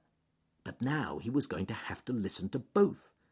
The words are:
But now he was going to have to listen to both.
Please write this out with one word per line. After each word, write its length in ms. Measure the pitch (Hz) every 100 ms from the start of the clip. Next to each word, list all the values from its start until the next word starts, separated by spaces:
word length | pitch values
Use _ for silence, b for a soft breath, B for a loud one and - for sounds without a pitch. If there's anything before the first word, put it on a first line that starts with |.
| _ _ _ _ _ _
But 180 | - -
now 360 | 127 151 90 73
he 120 | 107
was 160 | 139 131
going 200 | 82 95
to 80 |
have 300 | 107 - - -
to 60 |
listen 360 | 123 95 - 92
to 80 | 131
both. 540 | - 208 202 - - _ _